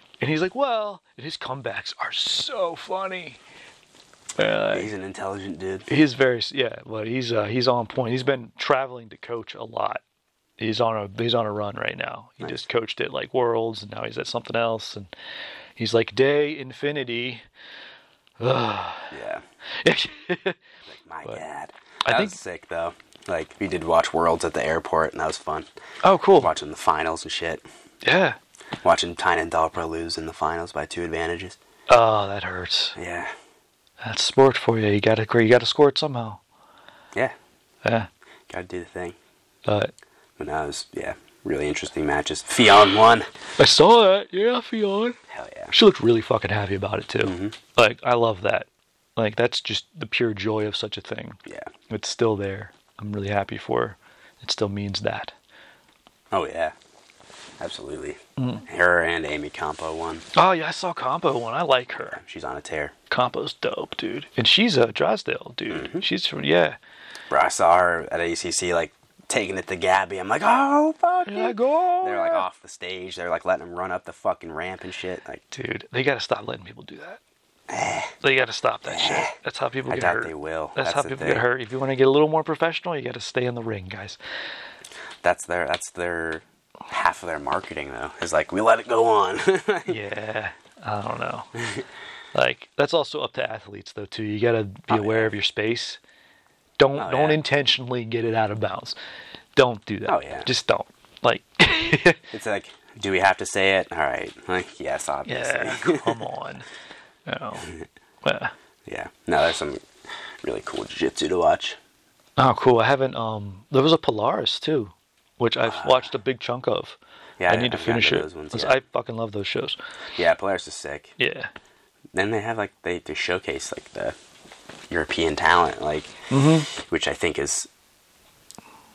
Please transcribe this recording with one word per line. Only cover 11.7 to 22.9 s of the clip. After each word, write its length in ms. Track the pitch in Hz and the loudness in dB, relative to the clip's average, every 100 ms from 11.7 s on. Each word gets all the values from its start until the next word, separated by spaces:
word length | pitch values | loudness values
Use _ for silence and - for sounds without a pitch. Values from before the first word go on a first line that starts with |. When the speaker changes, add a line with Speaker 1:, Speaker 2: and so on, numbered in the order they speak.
| - | -4
Speaker 1:
right 220 | - - | -4 -4
now. 320 | - - - - | -8 -10 -14 -12
He 60 | |
Speaker 2:
Nice. 80 | 76 | -10
Speaker 1:
just 160 | - - | -8 -4
coached 320 | 120 110 - | -2 -2 -4
at, 100 | - | -6
like, 220 | 127 - | -6 -4
Worlds, 480 | 131 120 113 113 110 | 0 0 0 -2 -6
and 80 | 104 | -10
now 140 | 107 113 | -8 -8
he's 120 | - | -6
at 100 | - | -6
something 280 | 117 - 113 | -8 -4 -2
else. 400 | 117 113 - 104 | -2 -2 -8 -14
And 120 | 95 - - - - - - - | -16 -18 -16 -14 -14 -16 -18 -6
he's 180 | 113 | 2
like, 220 | 113 110 101 | 2 2 2
"Day 420 | 135 147 147 151 | 4 4 0 -4
Infinity." 840 | 131 - 147 147 127 117 123 120 - - - - - | -12 -6 -4 -4 -4 -4 -6 -8 -18 -20 -20 -20 -20
<sighs> 480 | - _ _ _ - | -20 _ _ _ -2
Ugh. 540 | 120 131 113 101 - - - | 0 2 0 -4 -8 -10 -14
Speaker 2:
Yeah. 280 | - - - - _ - - - | -12 -10 -12 -14 _ -12 -2 0
Speaker 1:
<laughs> 680 | - - - - 180 190 - _ - - - - | 0 -4 -8 -8 -4 -4 -8 _ -20 -20 -20 -18
Speaker 2:
Like, 140 | 80 | -14
my 0 | |
Speaker 1:
But 160 | - - | -12 -12
Speaker 2:
God. 320 | 78 71 - - - - - | -12 -12 -14 -18 -10 -2 2
Speaker 1:
I 60 | |
Speaker 2:
That 60 | 117 | 2
Speaker 1:
think 140 | 110 | 0
Speaker 2:
was 80 | - | -6
sick, 280 | 95 85 - | -12 -12 -8
though. 260 | 82 85 | -6 -6